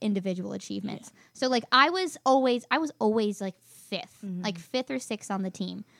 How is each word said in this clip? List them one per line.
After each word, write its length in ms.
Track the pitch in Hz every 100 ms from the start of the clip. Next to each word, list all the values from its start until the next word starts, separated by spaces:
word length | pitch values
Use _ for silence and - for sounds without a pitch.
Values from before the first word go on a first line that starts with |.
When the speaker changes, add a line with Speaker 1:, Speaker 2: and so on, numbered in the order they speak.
Speaker 1:
individual 520 | 214 196 190 185 175
achievements. 580 | - - 196 190 - -
Speaker 2:
Yeah. 60 | - _
Speaker 1:
So, 140 | - 254
like, 160 | 247 -
I 200 | 254 294
was 260 | 370 359 - 262
always, 400 | 269 262 240 -
I 60 | 262
was 120 | 311 -
always, 400 | 214 220 208 196
like, 120 | 190 -
fifth, 580 | _ - - 185 - - 202
Speaker 2:
Mm-hmm. 160 | 180
Speaker 1:
like, 160 | 208 170
fifth 320 | - 254 254
or 80 | 262
sixth 320 | - 214 -
on 140 | 196
the 80 | 190
team. 320 | - 185 185 -